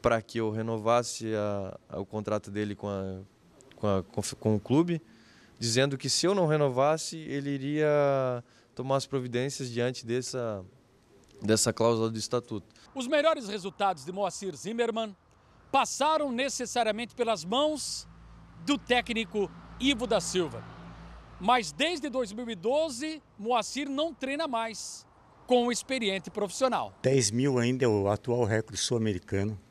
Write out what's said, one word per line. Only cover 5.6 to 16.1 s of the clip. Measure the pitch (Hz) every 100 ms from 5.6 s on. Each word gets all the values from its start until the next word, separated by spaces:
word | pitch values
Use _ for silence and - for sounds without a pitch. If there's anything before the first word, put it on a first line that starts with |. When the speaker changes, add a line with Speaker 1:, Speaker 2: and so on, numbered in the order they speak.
| 117 117 139 135
Speaker 1:
que | 135
se | - 170
eu |
não | 202 165
renovasse, | 151 143 123 139 160 - 165
ele | 156 143 143
iria | 139 135 151 151 147 143 139 131 123 - - _
tomar | - 135 135
as | -
providências | 139 127 120 135 135 127
diante | 117 120 131 113
dessa, | 123 123 131 117 101 92 - _ _ _ - - -
dessa | 104 110 -
cláusula | 107 113 117 113
do | 113
estatuto. | - 123 120 107 - - -
Speaker 2:
Os | 269 247
melhores | 294 302 311 214
resultados | 214 185 - 202 170
de | 135
Moacir | 185 196 - 196
Zimmermann | 147 175 233 233 226 220 190 _ _ _ - -
passaram | 269 233 - 294